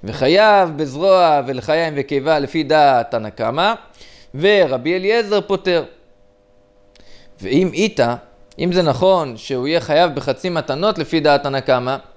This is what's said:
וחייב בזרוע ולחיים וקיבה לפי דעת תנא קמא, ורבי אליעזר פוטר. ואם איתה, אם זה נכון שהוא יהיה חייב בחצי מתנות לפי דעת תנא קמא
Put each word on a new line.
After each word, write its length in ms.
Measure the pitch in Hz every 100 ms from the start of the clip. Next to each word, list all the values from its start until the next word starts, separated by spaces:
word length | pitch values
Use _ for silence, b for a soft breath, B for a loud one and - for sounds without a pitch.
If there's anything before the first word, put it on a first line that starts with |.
וחייב 640 | 95 - 135 180 214 202 180 147
בזרוע 640 | 151 135 190 190 170 147 127
ולחיים 460 | 127 120 156 165 143
וקיבה 420 | 139 143 135 156
לפי 240 | 139 165
דעת 480 | 147 156 143 127 117
תנא 180 | 117 107
קמא, 440 | - 113 135 190 233 - b b b b 135
ורבי 600 | 180 208 160 127 127 180
אליעזר 460 | 190 226 214 208
פוטר. 420 | 202 190 190 170 139 - _ _ _ _ _ _ _ _ _ _ b b b -
ואם 280 | 95 139 185
איתה, 420 | 143 214 214 120 120 - _ - -
אם 140 | 170
זה 80 | 180
נכון 560 | 165 123 185 185 147 110
שהוא 300 | - 131 131
יהיה 120 | 165
חייב 360 | 107 151 175 143
בחצי 340 | 135 135 185
מתנות 480 | 170 143 139 202 208
לפי 220 | 156 165
דעת 240 | 151 143
תנא 160 | 139 135
קמא 380 | 127 127 123 135 -